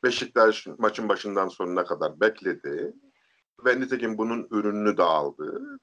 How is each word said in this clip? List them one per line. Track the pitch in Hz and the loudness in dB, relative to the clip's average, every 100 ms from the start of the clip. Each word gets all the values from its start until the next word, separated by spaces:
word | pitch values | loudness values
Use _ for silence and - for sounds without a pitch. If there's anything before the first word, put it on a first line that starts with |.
Beşiktaş | 127 117 131 120 110 107 - - | 0 0 -2 6 6 4 -6 -2
maçın | 110 - 107 | -2 0 -2
başından | 101 104 98 95 | -2 -2 -2 -2
sonuna | - 92 90 | -4 -4 -2
kadar | 90 85 - 76 | -2 -2 -4 2
bekledi | 107 - 95 85 71 71 - - _ _ _ _ _ _ | 0 0 -6 -6 -6 -6 -6 -10 _ _ _ _ _ _
ve | 123 123 | 0 2
nitekim | 131 127 117 107 | 0 -2 -2 -2
bunun | 113 117 - | -2 -2 -2
ürününü | 110 104 104 104 95 | -2 0 0 0 2
de | |
aldı. | 87 78 73 - 78 - 294 277 | 2 2 0 -6 -8 -8 -12 -16